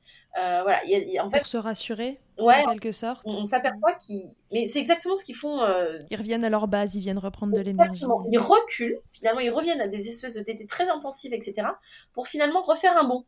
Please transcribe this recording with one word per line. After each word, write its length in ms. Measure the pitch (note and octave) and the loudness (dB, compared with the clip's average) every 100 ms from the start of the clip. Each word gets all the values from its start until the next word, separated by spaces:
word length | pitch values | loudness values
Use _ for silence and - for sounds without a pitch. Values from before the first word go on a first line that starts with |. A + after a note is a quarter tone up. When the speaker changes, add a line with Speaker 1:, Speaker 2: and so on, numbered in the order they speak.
| _ - _ - | _ -20 _ -4
Speaker 1:
Euh, 260 | F3+ F3+ | -2 0
voilà, 200 | F#3+ F3+ | 2 2
il 60 | - | 2
y 60 | G3+ | 0
a, 20 | |
il 120 | F3+ | 0
y 80 | F#3 | -4
a, 60 | |
en 60 | G3 | 0
fait, 80 | C#4+ | 0
Speaker 2:
Pour 80 | C#4 | 0
se 100 | A#3 | -4
rassurer, 640 | G#3+ G#3 - A3 B3 C#4 _ - | -4 -6 -6 -6 -6 -8 _ 2
Speaker 1:
ouais, 260 | A#3 C4+ C4+ | 6 8 6
Speaker 2:
en 60 | |
quelque 180 | A3 A3+ | 0 -4
sorte. 320 | - A#3 B3+ G#3+ | -6 -6 -8 -8
Speaker 1:
on, 120 | G#3 | -4
on 60 | |
s'aperçoit 480 | G#3 B3+ B3+ G#3 D#4 | 0 0 0 2 2
qu'ils, 420 | F4 - G3+ F3+ - - | 0 -6 -10 -12 -18 -6
mais 140 | A3 | -2
c'est 160 | G#3 D4 | 0 0
exactement 340 | A#3 E4+ F4+ | 2 2 2
ce 100 | F#4+ | -4
qu'ils 120 | - A#3 | -4 -8
font, 260 | D4 C#4+ | -6 0
euh, 380 | G#3+ F#3 E3+ D#3+ D3+ | 2 2 0 -4 -10
Speaker 2:
Ils 80 | G#3 | -8
reviennent 260 | G#3+ A3+ | -4 -2
à 60 | A3+ | 0
leur 160 | G#3+ G#3 | 0 0
base, 300 | G3+ G#3 G3+ | 0 -2 -4
ils 40 | |
viennent 180 | F#3+ G3 | -4 -4
reprendre 340 | F#3+ - G#3 | -6 -4 0
de 80 | G3+ | 0
Speaker 1:
exactement. 640 | F#3+ F#3+ - F#3 B3+ A3 | 0 2 2 2 -2 0
Speaker 2:
l'énergie. 60 | A3 | 2
Speaker 1:
Ils 60 | A3+ | 2
reculent, 640 | - G#4+ A#4 - A#3 - - | 6 6 4 -4 -4 -4 -8
finalement, 280 | - A3+ B3 | -4 0 0
ils 100 | A#3+ | 0
reviennent 300 | B3+ E4 D4 | 0 0 -2
à 80 | G3+ | -2
des 200 | G#3 G#3+ | -4 -8
espèces 260 | A#3 B3+ | -10 -10
de 80 | A3 | -10
tétés 240 | G#3 G#3+ G#3+ | -10 -10 -8
très 220 | - F4+ | -2 0
intensives, 440 | D4+ C#4+ - C4 | -2 -4 -10 -8
et 80 | A3+ | -8
cetera, 380 | G#3 G3+ A3+ G4+ _ - _ | -6 -4 -4 -6 _ -20 _
pour 140 | B3 B3 | -12 -6
finalement 360 | D4 D4 F4+ | 0 2 2
refaire 360 | F4+ D#4+ F#4 F4 | 2 4 6 6
un 60 | |
bond. 200 | C4 B3+ | 4 0